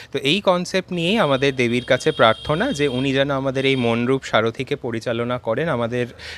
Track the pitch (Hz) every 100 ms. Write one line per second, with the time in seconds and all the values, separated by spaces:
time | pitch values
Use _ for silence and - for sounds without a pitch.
0 | - 139 143 196 202 180 180 190 - 175
1 | 170 226 156 131 139 131 120 123 123 127
2 | 156 147 117 113 - 156 262 147 143 123
3 | 135 135 139 135 135 131 135 131 117 117
4 | 120 135 - 113 113 110 131 139 123 113
5 | 127 117 120 123 113 113 165 123 117 123
6 | 120 - -